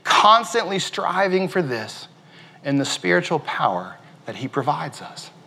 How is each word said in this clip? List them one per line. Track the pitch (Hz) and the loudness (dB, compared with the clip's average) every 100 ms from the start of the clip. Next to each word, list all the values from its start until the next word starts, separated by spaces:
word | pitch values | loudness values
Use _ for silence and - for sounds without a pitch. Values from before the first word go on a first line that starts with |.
constantly | - - 208 226 233 233 185 196 | 0 4 8 6 4 -2 -2 -2
striving | - - 185 180 196 185 190 | -4 -4 -2 0 2 2 0
for | 190 | 0
this | 151 117 107 - - - - - - - | -2 -2 -6 -12 -18 -20 -20 -20 -20 -10
in | 143 139 | 0 0
the | |
spiritual | 135 - 180 180 175 160 | 0 -2 2 2 2 -2
power | - - 131 90 92 - - - - | -2 -2 0 0 -6 -14 -20 -20 -14
that | 110 | -10
he | 127 | -6
provides | 143 131 151 156 - | -4 -2 -2 -4 -10
us. | - - - - | -14 -16 -18 -20